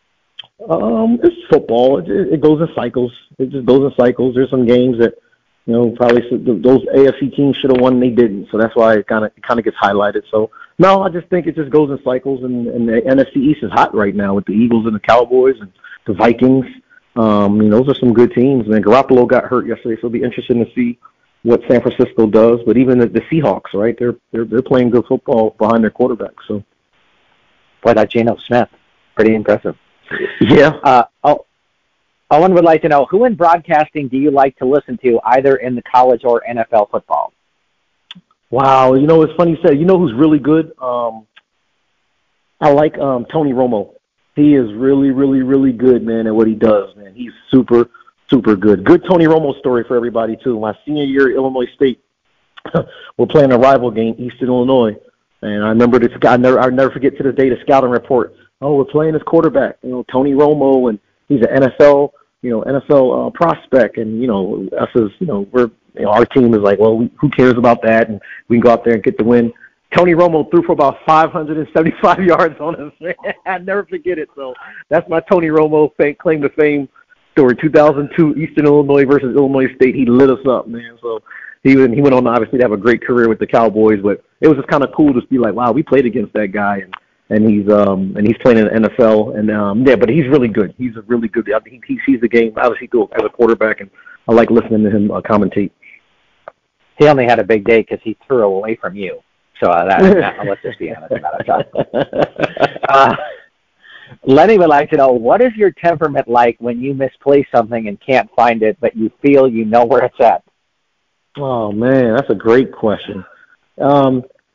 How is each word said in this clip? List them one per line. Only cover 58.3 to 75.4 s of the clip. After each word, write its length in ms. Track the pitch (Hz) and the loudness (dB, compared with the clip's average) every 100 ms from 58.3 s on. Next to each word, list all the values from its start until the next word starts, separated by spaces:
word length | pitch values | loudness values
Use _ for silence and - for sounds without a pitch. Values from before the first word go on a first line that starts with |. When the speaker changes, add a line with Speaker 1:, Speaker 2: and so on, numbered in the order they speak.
| - _ _ | -8 _ _
Speaker 1:
"Oh, 160 | 139 143 | -4 -2
we're 80 | |
playing 280 | 131 151 160 | 0 -2 -2
this 100 | 156 | -2
quarterback, 560 | - 165 165 131 123 - | 0 0 2 0 -4 -6
you 80 | 127 | -12
know, 140 | 127 117 | -12 -6
Tony 220 | 131 143 | -4 0
Romo, 560 | 135 147 151 135 135 123 | 2 2 2 2 2 0
and 80 | 104 _ _ - | -4 _ _ -4
he's 120 | 143 | -2
an 80 | 113 | 0
N 140 | 135 | 2
F 160 | 131 - | 0 4
L, 340 | 147 143 143 - _ _ | 4 4 0 -6 _ _
you 80 | 123 | -6
know, 120 | 110 | -6
N 140 | - 135 | -4 -6
F 140 | - | 0
L, 360 | 147 127 127 123 | 2 2 0 -4
uh, 40 | |
prospect." 680 | - 170 151 - 131 104 - | -2 -2 -2 -2 0 0 -2
And, 220 | 110 110 | -8 -6
you 60 | 127 | -4
know, 420 | 98 95 101 95 - | -2 -4 -6 -8 -6
us 100 | 117 123 | -4 -2
as, 140 | 107 - | -2 -4
you 80 | 180 | -6
know, 200 | 104 101 | -6 -4
we're, 180 | 127 120 - _ | -2 -2 -4 _
you 80 | - | -8
know, 80 | 101 | -2
our 140 | 107 | 0
team 300 | 123 143 120 | 2 2 2
is 60 | 110 | 2
like, 180 | 101 98 | 0 2
"Well, 180 | 110 113 | 2 0
we, 140 | 120 - | -4 -4
who 120 | 151 | -4
cares 240 | - 127 120 | 2 2 2
about 260 | 120 117 | 2 2
that?" 260 | 110 113 113 | 2 0 0
And 120 | 104 - - - | -4 -14 -20 -2
we 80 | 117 | 2
can 60 | |
go 80 | 120 | 4
out 140 | 117 | 2
there 100 | 120 | 2
and 80 | 113 | -2
get 160 | 131 - | -2 -2
the 60 | |
win. 280 | 110 120 117 - - _ _ - | 0 2 0 -6 -20 _ _ 0
Tony 180 | 180 | 2
Romo 360 | 165 175 156 143 | 2 2 0 0
threw 120 | 175 | 0
for 100 | 170 | 0
about 260 | 151 143 - - | 0 -2 -2 0
five 240 | 156 160 | 2 0
hundred 280 | 170 151 160 | -4 -8 -8
and 100 | 147 | -4
seventy-five 500 | - 165 - 202 170 | -2 -2 0 0 0
<laughs> 80 | 185 | 2
yards 260 | 160 170 139 | 2 0 -4
on 140 | 151 170 | -10 -10
us. 160 | 147 - | -14 -14
<laughs> 460 | 165 175 196 - - | -14 -12 -12 -12 -10
I 120 | 185 | -10
never 260 | 180 196 | -6 -8
forget 340 | 185 185 180 170 | -6 -10 -8 -8
it. 100 | 147 | -10
So 180 | - 135 127 - - - | -14 -16 -16 -20 -20 -4
that's 200 | 156 - | -4 -2
my 120 | 165 | -4
Tony 280 | 165 190 | 0 0